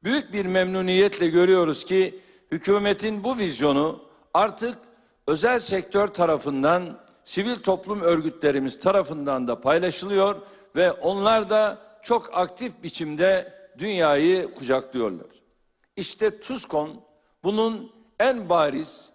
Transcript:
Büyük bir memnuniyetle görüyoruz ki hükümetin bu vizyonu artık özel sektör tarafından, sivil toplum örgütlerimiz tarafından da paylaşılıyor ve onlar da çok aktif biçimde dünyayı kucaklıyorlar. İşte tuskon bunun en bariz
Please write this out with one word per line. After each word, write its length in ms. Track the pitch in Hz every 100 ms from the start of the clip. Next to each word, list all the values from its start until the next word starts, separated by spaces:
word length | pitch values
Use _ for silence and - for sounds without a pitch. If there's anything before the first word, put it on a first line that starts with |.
Büyük 300 | 175 262 -
bir 120 | 196 185
memnuniyetle 800 | 185 185 190 185 185 202 - 175
görüyoruz 580 | 165 180 185 170 143 -
ki 340 | 190 185 - _ _ _
hükümetin 720 | 165 - 202 202 202 214 214
bu 140 | 208 254
vizyonu 720 | 190 123 147 139 156 165 - _ _
artık 440 | 165 208 208 233 233 - _ _ _ -
özel 320 | 156 220 247
sektör 480 | - 190 - 196 202
tarafından, 960 | 202 170 151 139 139 139 175 175 - - _
sivil 320 | - - 202 240
toplum 460 | - 185 185 208
örgütlerimiz 760 | 170 165 156 - 147 139 135 -
tarafından 680 | 180 202 170 156 143 131 123
da 140 | 117
paylaşılıyor 760 | 127 160 180 - 190 202 196 202 - - _ 151
ve 160 | 180
onlar 580 | - 165 196 202 226 202
da 280 | 214 214 - - _
çok 360 | - 233 - 175
aktif 460 | 180 180 247 -
biçimde 680 | 165 - 156 151 180 190 - - - -
dünyayı 760 | 190 196 160 143 160 185 165 -
kucaklıyorlar. 720 | 127 131 127 131 113 87 - _ _ _ _ _ _ -
İşte 440 | 185 - 214 214
tuskon 600 | - 254 - 151 151 - _ _ _ _
bunun 500 | 175 214 226 220 - _ _ _
en 300 | 240 254 185
bariz 600 | 170 147 160 156 - -